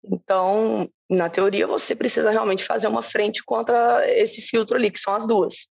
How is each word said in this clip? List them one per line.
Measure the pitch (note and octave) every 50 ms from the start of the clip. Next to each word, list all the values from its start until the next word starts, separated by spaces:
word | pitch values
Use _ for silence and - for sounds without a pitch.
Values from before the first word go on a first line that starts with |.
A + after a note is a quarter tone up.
| - G3
Então, | F#3+ F3+ _ - F#3+ F#3 F#3 F#3+ G3+ G#3+ A3 A3 A3 G#3 F3+ - _ _ _ _
na | F#3+ F#3 E3+
teoria, | E3+ E3+ - F#3+ G3+ F#3+ G3 F3
você | - - - - - -
precisa | A3+ - B3 - A#3 A3+ G#3+
realmente | G#3+ A3 A3 G#3 F#3+ F#3+ -
fazer | - - A3+ G#3
uma | G#3+ A3 A#3
frente | A3+ - - - G#3 G#3 A3 - -
contra | - A#3+ A3 A#3 A3+ A#3+ A#3+ A#3 A#3+ A#3+ A#3+ - -
esse | - A3+ G#3+ G#3+ - -
filtro | - - - A3+ A3 - A#3+
ali, | B3+ A#3 G#3
que | - -
são | - G3 G3
as | G#3+ A3+
duas. | A3+ A#3 G3+ F3 - - - - _